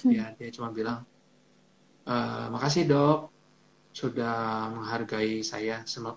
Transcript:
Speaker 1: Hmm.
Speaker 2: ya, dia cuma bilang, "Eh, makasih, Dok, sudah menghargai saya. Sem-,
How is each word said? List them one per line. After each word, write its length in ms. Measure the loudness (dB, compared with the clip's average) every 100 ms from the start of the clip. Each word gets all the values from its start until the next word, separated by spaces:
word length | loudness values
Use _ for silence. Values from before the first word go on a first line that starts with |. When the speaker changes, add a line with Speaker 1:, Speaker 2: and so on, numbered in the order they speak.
Speaker 1:
Hmm. 80 | 4
Speaker 2:
ya, 160 | 4 2 -8
dia 160 | -12
cuma 160 | -8 -8
bilang, 400 | -4 -2 -4 -8 _ _ _ _ _ _ _ _ _
"Eh, 420 | -4 -2 -2 -4 -6
makasih, 320 | -2 0 2
Dok, 480 | 6 6 8 4 0 _ _ _ _ _ _
sudah 760 | -6 -4 -2 -2 -2 -2 -2 -4
menghargai 720 | -6 -4 -4 -4 0 0 0
saya. 400 | -4 -4 -4 -4
Sem-, 320 | -6 -8 -8